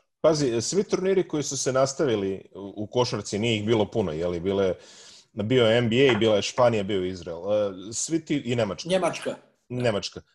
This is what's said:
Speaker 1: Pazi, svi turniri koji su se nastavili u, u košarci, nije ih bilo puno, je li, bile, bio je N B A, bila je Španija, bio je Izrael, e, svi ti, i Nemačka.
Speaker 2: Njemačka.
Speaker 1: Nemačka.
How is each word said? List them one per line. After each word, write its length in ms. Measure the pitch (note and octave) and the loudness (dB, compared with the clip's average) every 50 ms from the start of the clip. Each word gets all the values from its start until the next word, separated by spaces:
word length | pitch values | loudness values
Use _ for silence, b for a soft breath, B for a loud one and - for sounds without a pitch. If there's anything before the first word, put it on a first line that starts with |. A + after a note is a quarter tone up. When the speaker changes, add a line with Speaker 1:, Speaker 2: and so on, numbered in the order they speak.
| _ _ _ _ | _ _ _ _
Speaker 1:
Pazi, 400 | - D#3 E3 D3 D3 B2+ A2+ A#2 - | 2 4 4 4 2 2 0 0 -2
svi 220 | - - F#3+ G#3 | 0 0 0 0
turniri 440 | - - F3+ F#3 F#3+ G3 F#3 F3 - | 0 -2 0 0 2 2 2 2 0
koji 140 | - D3+ C3+ | -2 -4 -4
su 140 | - C#3+ | -4 -4
se 160 | B2+ - C#3 B2+ | -2 -2 0 2
nastavili 720 | C3 C3+ C3+ - - E3 C3+ A2 G#2 G2 F#2+ F#2+ - - - - | 2 2 2 2 0 0 2 2 2 0 -2 -4 -6 -10 -16 -16
u, 180 | F#2+ G2 G2+ - | -14 -14 -12 -8
u 100 | G2+ G#2+ | -8 -10
košarci, 520 | G2+ - B2 A#2+ - - G#2 G#2 - - G2+ | -2 2 2 2 2 0 -6 -6 -4 -4 -2
nije 180 | A2+ A#2+ A2+ | 0 0 0
ih 80 | G#2 G#2 | 0 0
bilo 180 | G#2+ A#2 A2 G#2 | 2 2 2 2
puno, 280 | G2 - A#2 G#2 E2+ D2+ | 0 0 -2 -2 -2 -2
je 140 | D#2 F2 F2 | -2 -2 -4
li, 120 | F2+ F2 | -4 -2
bile, 340 | E2+ G2 G2 G2 G2 F#2 F2 B B B B B B B B B B B _ | -2 -2 0 2 2 0 0 B B B B B B B B B B B _
bio 340 | A2+ G#2 A2 C3 B2+ A#2 | -8 -4 0 2 4 4
je 120 | G#2+ A2+ B2 | 4 4 4
N 100 | A#2+ A2 | 2 2
B 60 | A2 B2 C#3+ C3+ | 4 4 4 4
A, 60 | A#2 | 4
bila 220 | G#2 A2+ A2 G#2+ | 4 4 4 2
je 60 | G2+ G2 | 2 0
Španija, 400 | - - - B2 A#2+ A2+ G#2+ G2 | -2 0 2 2 4 4 2 -2
bio 200 | F#2+ G#2+ F#2+ F#2 | -2 -2 -2 -2
je 60 | F#2 | -4
Izrael, 280 | F#2 F2+ E2 E2+ E2+ E2+ | -6 -8 -10 -12 -12 -8
e, 340 | F2 G2+ G#2+ G#2 G#2 G2+ F#2+ F#2 F#2 G#2 A#2 | -4 -2 0 0 0 -2 -4 -8 -12 -10 -8
svi 320 | - - - D#3+ E3 D#3+ | -8 -6 -4 -4 -6 -4
ti, 180 | - D#3+ C#3 - | -2 -4 -4 -2
i 120 | A#2+ B2 | -2 0
Nemačka. 320 | A#2+ A2 G2 F2+ - - E3+ | 0 0 -2 -2 -6 -4 -2
Speaker 2:
Njemačka. 460 | F#3 F#3 F3 D#3+ D3 - - B2+ A2 - - _ _ _ _ _ | -2 0 0 -2 -4 -4 -8 -8 -8 -8 -14 _ _ _ _ _
Speaker 1:
Nemačka. 520 | B2 B2 B2 A#2 G#2 G2 - - - F2 - _ | -8 -2 -2 0 -2 -2 -4 -6 -12 -14 -18 _